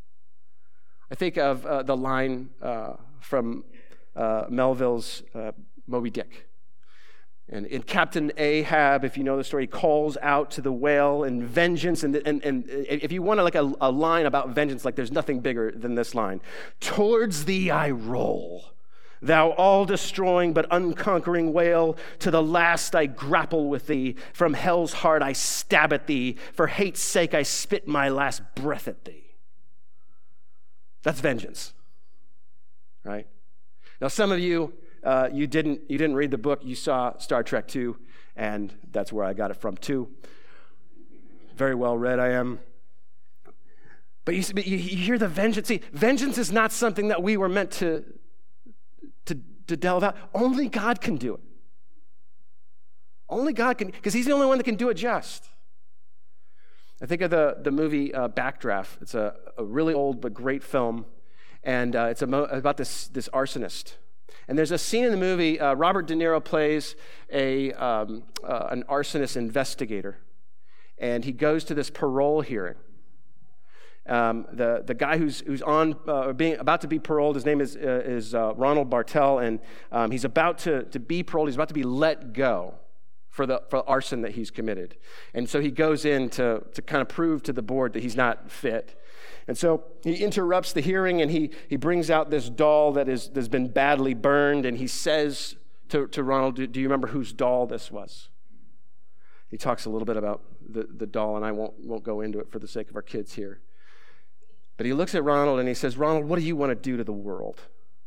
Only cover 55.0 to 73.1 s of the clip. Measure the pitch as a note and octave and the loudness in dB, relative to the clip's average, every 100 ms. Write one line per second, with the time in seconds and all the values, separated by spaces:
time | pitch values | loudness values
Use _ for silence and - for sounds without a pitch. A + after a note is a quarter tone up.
55 | A#3+ G3 - - - - - - - - | 0 0 -2 -8 -8 -10 -10 -10 -10 -10
56 | - - - - - - - - - - | -10 -10 -10 -10 -10 -10 -10 -10 -10 -8
57 | - E3+ F3+ E3 D3 - C#3+ C#3 D#3 D3 | -2 0 4 6 4 4 0 2 2 2
58 | C#3 C3+ B2 A#2 B2+ - A#2+ G2 G2 - | 0 0 -2 0 -2 -2 0 0 -2 -8
59 | G2+ A2+ G#2 G2+ - - G#2 B2+ D#3+ D3 | -4 -2 -2 -4 -10 -6 -4 0 2 2
60 | C#3 B2 B2 G#2 C3 C#3 - C#3 A#2 A#2 | 2 0 -4 -4 -2 -2 0 0 2 0
61 | A2+ - - - - - C3 B2+ B2 A#2+ | -6 -8 -10 -10 -10 -8 0 0 2 2
62 | A#2 A#2 B2+ C3+ D3 C3+ C#3+ C#3+ C3 - | 0 0 0 2 2 0 0 0 -2 -4
63 | - C3 G#2+ C3 C3+ C3+ G2+ - - - | -4 -6 -2 0 0 -2 -4 -6 -8 -10
64 | - - - - - C#3+ D#3+ F3 - A3+ | -10 -10 -10 -10 -2 2 2 2 2 4
65 | B3 G3 F#3 F3+ E3 D#3 C#3+ C3+ E3+ G3 | 4 4 2 4 2 4 2 4 4 2
66 | D#3+ D#3+ E3 D#3+ - D#3 D3+ D3+ - - | 0 2 4 2 2 2 2 2 -2 -8
67 | - - - C#3+ C3+ C3+ C3+ B2 B2+ A2 | -10 -10 -6 -2 0 0 -2 -2 0 0
68 | G#2+ A2 - - - A#2+ - B2 B2 C#3+ | 0 -4 -6 -8 -4 -4 -2 -4 -2 -2
69 | C#3 D#3 C3 C3 A2+ C#3 C3 - A#2+ G2+ | 0 -2 -2 -2 0 0 0 -2 -4 -4
70 | G2 - - - - - - - - - | -4 -6 -8 -10 -10 -10 -10 -10 -10 -6
71 | B2 A#2+ C3 B2 D3+ D#3+ D#3+ D3 C3+ - | -2 -2 -2 0 2 2 0 -4 -4 -2
72 | D3 C3 C#3+ D#3 C#3 A2+ F2+ - - - | 0 2 2 2 0 -4 -4 -6 -8 -10
73 | - | -10